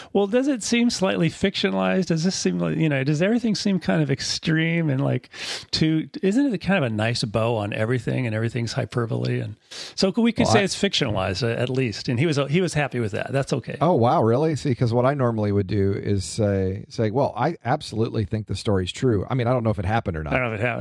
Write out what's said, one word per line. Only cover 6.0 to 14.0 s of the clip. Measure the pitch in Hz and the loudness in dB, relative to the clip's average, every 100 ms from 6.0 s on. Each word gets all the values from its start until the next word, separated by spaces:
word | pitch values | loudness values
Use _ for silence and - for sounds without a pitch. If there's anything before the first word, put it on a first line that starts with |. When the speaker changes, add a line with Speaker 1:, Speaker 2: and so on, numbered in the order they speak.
| - - | -2 -2
Speaker 1:
isn't | 190 220 285 | 0 2 2
it | 196 | 0
kind | - 190 127 | 0 2 2
of | |
a | 110 | 0
nice | 110 120 113 | 0 0 -2
bow | 113 113 117 | 0 0 0
on | 104 | -2
everything | 113 110 127 147 131 123 | -2 0 -2 -2 -2 -2
and | |
everything's | 107 113 123 117 | -2 -2 -2 -4
hyperbole?" | - 120 - 117 123 123 123 | -4 -4 -2 -2 -2 -2 -2
And | 113 107 - - - - | -6 -10 -16 -16 -12 -2
so | 190 185 | 0 2
we | 226 | 2
could | 220 233 | 2 4
Speaker 2:
Well, | |
Speaker 1:
say | 214 | 4
Speaker 2:
I | |
Speaker 1:
it's | 196 - | 2 0
fictionalized, | 202 - 135 98 95 95 | -2 0 0 0 -2 0
uh, | 117 113 | -2 -2
at | 127 | -2
least. | 131 127 98 - | 0 -2 -2 -2
And | 120 | 0
he | 170 | 0
was, | 139 | 0
uh, | 143 | 0
he | 160 | 0
was | 175 | 0
happy | 151 139 123 | 0 -2 -2
with | 110 | -2
that. | 104 - | -4 -2
That's | 131 135 | -2 -2
okay. | - - - | -4 -4 -2
Speaker 2:
Oh, | 156 | 2
wow. | 180 | 4